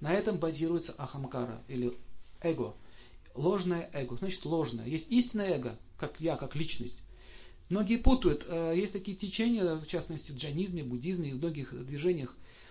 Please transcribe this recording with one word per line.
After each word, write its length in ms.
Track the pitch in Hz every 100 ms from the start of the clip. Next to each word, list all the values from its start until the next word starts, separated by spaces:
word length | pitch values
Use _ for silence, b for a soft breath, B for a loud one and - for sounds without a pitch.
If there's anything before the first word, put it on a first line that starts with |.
На 100 | 147
этом 260 | 196 214 170
базируется 560 | 160 147 165 170 - -
ахамкара 680 | 117 139 131 131 120 117 -
или 280 | 127 123 - - - - -
эго. 340 | 170 143 107 - B B B B - -
Ложное 540 | 165 196 180 170 -
эго, 240 | 147 127 123
значит 260 | 190 -
ложное. 420 | 151 160 131 117 113
Есть 240 | 160 -
истинное 460 | 240 - 208 190 143
эго, 240 | 120 110 - -
как 220 | 143 -
я, 160 | 160 139
как 200 | 135 143
личность. 460 | 160 - - - - B B B B B -
Многие 280 | 190 196 233
путают, 480 | 254 254 175 147 -
э, 260 | 165 165 170
есть 160 | 208
такие 240 | 196 202 190
течения, 600 | 196 - 233 233 175 156
в 120 | 151
частности 440 | 170 - 156 -
в 40 | 135
джайнизме, 480 | 151 147 196 175
буддизме 460 | 127 123 160 180 147
и 40 |
в 40 | 131
многих 360 | 165 143 127 123 131
движениях, 500 | 147 180 170 127 - B B B